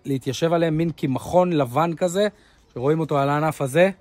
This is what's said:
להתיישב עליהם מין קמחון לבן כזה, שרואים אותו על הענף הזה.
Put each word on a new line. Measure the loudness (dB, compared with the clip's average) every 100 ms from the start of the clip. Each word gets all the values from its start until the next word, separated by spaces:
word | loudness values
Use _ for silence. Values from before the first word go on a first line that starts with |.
| -4
להתיישב | -4 -4 -4 0
עליהם | 2 0 0
מין | -2
קמחון | -2 -4 -4 0 2 2
לבן | 2 0 0 -2 -2
כזה, | -2 0 -2 -2 _ _ _
שרואים | -4 -2 0
אותו | 0 0
על | 0
הענף | 0 -2 -2
הזה. | -2 2 2 2